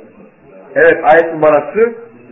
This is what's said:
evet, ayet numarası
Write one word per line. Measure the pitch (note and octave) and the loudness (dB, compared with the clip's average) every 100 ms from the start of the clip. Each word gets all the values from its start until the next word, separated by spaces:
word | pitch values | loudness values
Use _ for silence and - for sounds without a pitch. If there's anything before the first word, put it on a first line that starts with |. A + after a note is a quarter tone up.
| - _ - _ _ - - | -20 _ -20 _ _ -20 -8
evet, | - E3 D#3 | 0 0 2
ayet | - E3 E3 | 2 2 0
numarası | D#3+ D#3 D3 - G3+ A#3 A#3 - - - | 0 0 0 -2 -4 -4 -4 -20 -20 -20